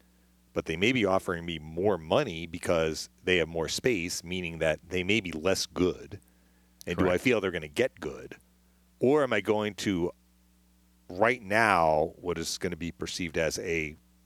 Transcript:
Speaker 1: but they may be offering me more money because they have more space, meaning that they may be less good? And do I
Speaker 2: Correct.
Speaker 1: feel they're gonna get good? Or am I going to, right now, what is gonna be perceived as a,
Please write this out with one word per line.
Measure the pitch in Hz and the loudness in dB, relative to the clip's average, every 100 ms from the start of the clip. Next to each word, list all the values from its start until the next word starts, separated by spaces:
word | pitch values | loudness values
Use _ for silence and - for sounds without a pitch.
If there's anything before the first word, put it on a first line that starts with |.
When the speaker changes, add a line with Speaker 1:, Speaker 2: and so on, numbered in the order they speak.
| _ _ _ _ _ | _ _ _ _ _
Speaker 1:
but | - 82 | -8 -6
they | 82 | 0
may | 107 | 2
be | 131 | 2
offering | 95 95 - 85 | 2 2 0 -4
me | 85 80 | -6 -8
more | 78 80 101 90 | -8 -2 0 0
money | 80 117 139 82 85 | 2 0 0 -4 -8
because | 85 - 85 80 76 - _ | -6 0 2 2 -2 -8 _
they | 92 90 | 0 2
have | 80 | 2
more | 82 76 | -2 -4
space, | - 131 104 85 - | -2 0 0 -2 -6
meaning | 85 92 87 82 | -6 -6 -6 -2
that | 80 78 - | 0 0 -4
they | 92 | -4
may | 90 110 | 0 0
be | 92 | 0
less | 78 85 95 - | -2 0 0 -2
good? | - 90 - - - - _ _ _ _ _ - | 0 0 0 -8 -18 -18 _ _ _ _ _ -6
And | 87 | 0
do | 92 | 2
I | |
Speaker 2:
Correct. | 90 | 2
Speaker 1:
feel | 127 117 | 2 2
they're | 95 | 0
gonna | 85 78 | -4 -4
get | 73 127 - | -2 -2 -2
good? | 73 67 - - _ _ _ _ _ _ | -10 -10 -14 -18 _ _ _ _ _ _
Or | 120 151 | 2 4
am | 131 | 4
I | 107 | 2
going | 101 107 104 98 | 2 2 0 -2
to, | 110 92 85 - _ _ _ _ _ _ _ _ - | 0 0 0 -4 _ _ _ _ _ _ _ _ -12
right | 90 113 127 | 0 2 2
now, | 95 104 113 92 80 78 80 - | 0 4 6 6 6 4 0 -4
what | 90 82 | -6 -4
is | 80 - | -4 -4
gonna | 92 85 | -6 -6
be | 85 | -8
perceived | - 82 - 85 80 | -8 -8 -6 -4 0
as | 80 73 | 0 0
a, | 90 82 78 78 _ _ | -2 -2 -2 -8 _ _